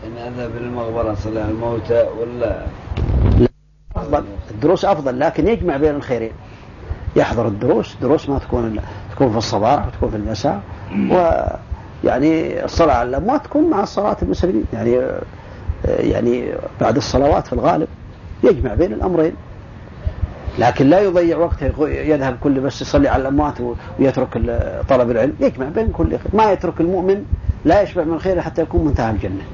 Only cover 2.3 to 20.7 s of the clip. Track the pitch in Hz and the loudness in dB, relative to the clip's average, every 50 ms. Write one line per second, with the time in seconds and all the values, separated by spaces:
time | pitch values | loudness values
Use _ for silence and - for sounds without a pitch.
2.3 | 120 123 117 107 95 - - - - - - - - - - 50 - - - - | -4 -4 -2 -2 -2 -4 -6 -10 -10 -10 -10 -8 -2 -2 0 2 4 4 4 6
3.3 | - - 120 120 - _ _ _ _ _ - - - - 156 147 147 147 - - | 6 6 6 4 2 _ _ _ _ _ -20 -10 -8 -8 -4 -2 -2 -2 -2 -4
4.3 | - - - - 107 107 127 156 190 - - 196 196 160 143 135 123 127 143 165 | -10 -12 -12 -12 -8 0 2 2 4 4 4 2 0 2 0 -4 -2 0 0 0
5.3 | - - 151 190 233 180 175 175 143 139 147 156 147 143 131 - 127 117 113 113 | 2 2 2 2 2 2 0 -2 0 2 2 2 2 0 -2 -2 -2 -2 -2 -6
6.3 | - - - - - - - - - - - - - - - - - 147 147 - | -8 -12 -18 -20 -20 -20 -20 -20 -18 -18 -10 -10 -10 -8 -8 0 2 2 2 2
7.3 | 113 113 113 113 101 101 117 127 175 226 190 - - - - 123 143 160 - 143 | 2 0 0 0 -2 0 2 2 2 2 0 -4 -6 -4 0 2 2 2 2 -2
8.3 | 139 131 - - 123 123 117 113 107 104 - - - - - - - - 139 123 | -4 -4 -2 -2 -2 -2 -2 -2 -4 -6 -8 -10 -12 -14 -14 -14 0 2 2 2
9.3 | 104 113 110 - - 104 104 117 139 - - 127 - - 123 120 113 107 104 107 | 2 0 -2 0 -2 0 2 4 2 2 0 -4 -4 -4 -4 -2 -2 -4 -4 -4
10.3 | 110 104 - 143 180 202 - - - - - - - 202 202 196 - 180 175 165 | -6 -2 -2 -2 -2 -2 -8 -12 -14 -14 -14 -6 -2 -2 0 2 4 4 4 4
11.3 | - 64 58 - - - - - - - - - - - - 117 113 127 139 160 | 2 0 -2 -4 -6 -8 -8 -10 -10 -10 -10 -16 -12 -2 0 0 2 4 4 4
12.3 | 160 160 156 139 - - - - - - 170 156 131 120 120 123 127 139 165 220 | 4 2 0 -2 -4 -4 -6 -4 2 2 4 4 4 2 2 0 -2 -2 0 0
13.3 | 277 294 - - - 285 311 349 302 196 208 - - - 202 214 208 - - 190 | 0 0 -2 -2 0 2 2 2 2 0 0 -2 -2 -2 0 0 0 -2 -2 -2
14.3 | 185 - - 175 196 - - - - 110 110 117 120 127 131 131 92 87 - - | 0 0 0 0 0 0 -2 -2 -4 -2 0 2 2 2 0 -2 -4 -6 -8 -12
15.3 | - - - - - - - - - - - - - - 117 113 - 101 113 120 | -14 -18 -18 -18 -16 -14 -8 -8 -8 -4 -2 0 0 0 0 0 0 2 2 0
16.3 | 120 123 120 - - - - - - - - 101 117 139 - - - 127 139 143 | 0 0 -2 -4 -6 -6 -8 -10 -4 0 0 2 2 2 0 2 2 2 4 4
17.3 | 170 175 - - 127 110 107 156 180 180 147 - - - - - - - - - | 4 2 0 -2 -4 0 2 2 2 2 0 -4 -6 -16 -18 -20 -18 -18 -16 -16
18.3 | - - - - 196 127 117 127 104 - 165 202 220 - - 185 180 165 156 165 | -6 2 4 4 4 4 0 -2 2 2 0 0 0 -2 -2 0 2 2 2 2
19.3 | - - - - - - - - - - - - - - - - - - - - | 0 -4 -14 -16 -18 -18 -18 -18 -18 -18 -18 -18 -18 -8 -8 -8 -4 -4 -6 -6
20.3 | - - - - - - 113 120 | -6 -10 -10 -8 -2 2 2 2